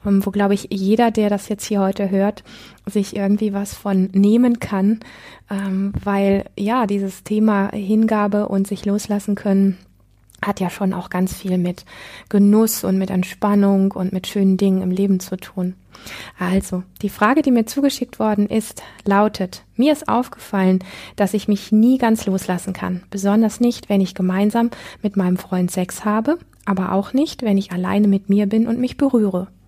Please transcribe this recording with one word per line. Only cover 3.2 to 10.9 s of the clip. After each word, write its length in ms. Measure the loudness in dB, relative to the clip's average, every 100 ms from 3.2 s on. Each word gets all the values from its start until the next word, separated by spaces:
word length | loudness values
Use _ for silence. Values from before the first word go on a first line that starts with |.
| 0 0 0
was 220 | -4 -8
von 360 | -8 -2 0 2
nehmen 460 | 2 4 6 4 2
kann, 420 | -2 0 0 0 -6 -20 -20 -20 _
ähm, 420 | -6 -4 -2 -4 -4
weil, 420 | -2 0 2 2 -2 -6
ja, 280 | -2 0 0
dieses 380 | -2 -4 -8
Thema 460 | -4 2 2 2 0
Hingabe 760 | -4 0 2 2 2 0 0 0
und 180 | -2 -2
sich 180 | -4
loslassen 500 | -2 -4 -2 -4 -2
können 440 | -4 2 2 2 0 _ _ _ _ _ _
hat 160 | -6 -4
ja 100 | -6
schon 220 | -2 -4